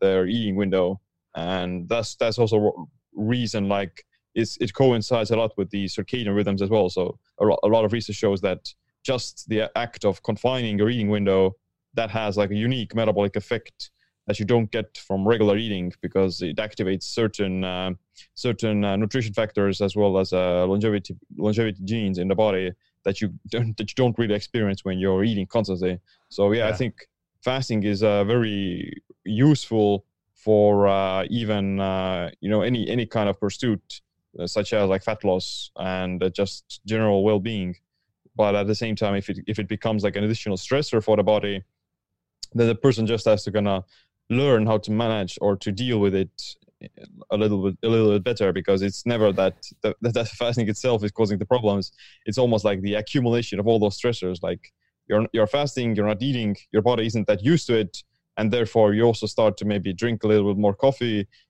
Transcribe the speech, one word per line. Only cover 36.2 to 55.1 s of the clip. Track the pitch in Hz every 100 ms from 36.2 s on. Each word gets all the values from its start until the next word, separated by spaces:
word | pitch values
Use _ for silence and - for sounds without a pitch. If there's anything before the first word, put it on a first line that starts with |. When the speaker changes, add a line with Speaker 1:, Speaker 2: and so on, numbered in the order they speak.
Speaker 1:
uh, | 92
just | - 101 - - - 98
general | 110 110 101
well-being. | 101 104 101 110 90 87 _ _ _ _ _ -
But | 107
at | 101 101
the |
same | 107 117
time, | 107 107 98
if | 95
it, | 95 -
if | 107
it | 101
becomes, | 107 117 107
like, | 101
an | 98
additional | 104 110 - 92
stressor | - 135 151 117
for | 107 107
the |
body, | 98 107 101 98 95 _ _ _ _ _ _ _ -
then | 120 117
the |
person | 113 139 117 110
just | 113
has | 113 104
to | -
kinda | 101 101 95 95 _ _ _ _
learn | 120 143 120 107
how | 110
to | -
manage | 107 117 110 92 -
or | 104 98
to | -
deal | 98 127 113
with | 101
it | 95 95 - - - _ _ - - - - -
a | 104
little | 107 104 98
bit, | 92
a | 113
little | 113 110
bit | 104
better, | 95 117 98
because | 92 90 95
it's | 98 - -
never | 117 107
that | 95 95 - - -
the, | 110 -
that, | 117
that | 117 113
fasting | - 120 120 110
itself | 104 127 117
is | 104
causing | - 110 101
the | 95
problems. | 127 107 101 95 - - - -
It's | 107
almost | 123 110
like | 104 98
the | 98
accumulation | 104 107 147 120 117 113 98
of | 101
all | 113
those | 104 101
stressors. | 123 117 92 90
Like, | 87 90 - _ _ _
you're, | -